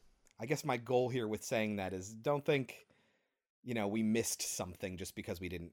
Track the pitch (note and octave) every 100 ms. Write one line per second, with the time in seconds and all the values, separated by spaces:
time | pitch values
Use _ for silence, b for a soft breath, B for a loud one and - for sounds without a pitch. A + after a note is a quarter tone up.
0 | - _ _ - A#2 D3+ D3+ B2 A#2 B2
1 | B2+ B2+ G#2+ G#2+ - A#2+ G#2+ G#2 F#2 F#2
2 | G2+ A2 B2+ C#3+ C#3 C#3+ B2+ - - _
3 | _ _ _ _ _ _ B2+ A#2 G2+ A2
4 | A2 A2+ A2 - - - F#2 E2+ F#2+ F2+
5 | F#2+ - G#2 F#2 F#2 F2 E2+